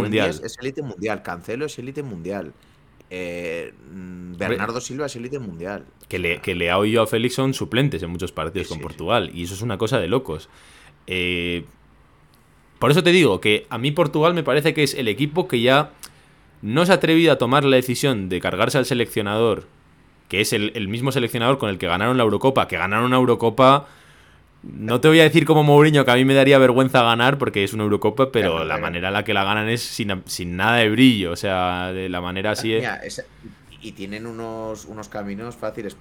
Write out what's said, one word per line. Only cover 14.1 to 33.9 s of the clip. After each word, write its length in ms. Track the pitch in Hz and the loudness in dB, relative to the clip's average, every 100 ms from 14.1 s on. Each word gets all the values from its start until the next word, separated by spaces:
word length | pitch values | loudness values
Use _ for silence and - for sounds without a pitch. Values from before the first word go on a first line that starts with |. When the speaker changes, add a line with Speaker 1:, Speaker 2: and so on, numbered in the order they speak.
| 156 160 | 2 0
Speaker 1:
me 100 | 175 | 0
parece 300 | 151 139 156 | 0 0 0
que 100 | 139 | 0
es 100 | - | -2
el 140 | - 113 | 0 -2
equipo 400 | 104 147 160 180 | -2 -2 -2 -2
que 140 | 120 | 0
ya 300 | 120 139 151 - - - _ _ _ _ | 4 4 2 -8 -20 -20 _ _ _ _
no 240 | 101 135 180 | -2 2 4
se 60 | |
ha 40 | 185 | 4
atrevido 360 | 160 165 160 | 4 4 6
a 60 | 135 | 4
tomar 260 | 117 143 | 2 2
la 120 | 139 127 | 4 4
decisión 520 | 123 120 139 113 92 | 2 -2 -2 -2 -4
de 100 | 90 | -4
cargarse 360 | 92 90 117 143 | -4 0 0 0
al 80 | 123 | 0
seleccionador, 800 | 123 110 113 101 107 117 87 - _ _ _ _ _ - | -2 -2 -2 -2 2 2 0 -6 _ _ _ _ _ -4
que 140 | 92 | -2
es 120 | 110 | 0
el, 180 | 113 104 117 | -2 -2 -4
el 120 | 98 | -6
mismo 240 | 117 131 | -4 -2
seleccionador 460 | 131 117 123 117 135 | -2 -2 0 0 0
con 120 | 107 | -2
el 80 | 92 | -4
que 100 | 90 | -2
ganaron 300 | 90 113 127 | 0 0 2
la 60 | |
Eurocopa, 440 | 113 101 131 127 98 | 2 2 2 0 -2
que 100 | 85 | -2
ganaron 280 | 92 107 123 | -2 0 2
una 120 | 127 | 2
Eurocopa, 680 | 123 110 113 107 131 143 - - - _ _ _ _ _ | 4 2 0 4 6 4 0 -18 -20 _ _ _ _ _
no 380 | - - 107 117 | -18 -10 -4 2
te 80 | 151 | 6
voy 100 | 160 | 6
a 40 | |
decir 220 | 156 160 156 | 6 4 4
como 180 | 156 | 4
Mourinho, 420 | 147 147 151 147 123 | 6 8 8 6 4
que 60 | |
a 40 | 123 | 4
mí 80 | |
me 100 | 131 | 6
daría 240 | 135 135 135 | 6 6 8
vergüenza 460 | 127 123 131 131 | 8 6 4 4
ganar 340 | 117 117 127 143 | 4 4 2 2
porque 260 | 117 101 98 | 0 0 -2
es 80 | |
una 100 | 110 | -2
Eurocopa, 480 | 104 101 107 104 131 | 0 0 0 0 0
pero 200 | 117 95 | 0 0
Speaker 2:
Claro, 80 | 80 | 0
Speaker 1:
la 160 | 80 78 | -2 -4
Speaker 2:
claro. 60 | |
Speaker 1:
manera 260 | 82 87 92 | -4 -4 -4
en 40 | |
la 100 | 101 107 | -2 0
que 80 | |
la 100 | 101 | 0
ganan 240 | 98 107 107 | 0 0 -2
es 120 | 110 | -4
sin, 400 | - - 104 92 - | -6 -6 -4 -6 -8
sin 300 | - 87 90 | -8 -6 -2
nada 220 | 107 120 | 2 4
de 120 | 110 | 2
brillo, 420 | 107 131 107 85 | 4 4 4 -2
o 20 | 87 | -4
sea, 560 | 101 92 90 90 92 | -2 -2 -2 -2 -6
de 160 | 92 95 | -6 -6
la 120 | 87 | -6
manera 300 | 87 92 104 | -6 -4 -4
así 220 | 107 113 | -4 -2
Speaker 2:
Ah, 20 | 113 | -2
Speaker 1:
es 40 | |
Speaker 2:
mira, 140 | 117 98 | -4 -8
esa... 200 | - - - - 110 - - - | -12 -14 -16 -20 -20 -20 -20 -20
y, 80 | |
y 20 | 107 | -18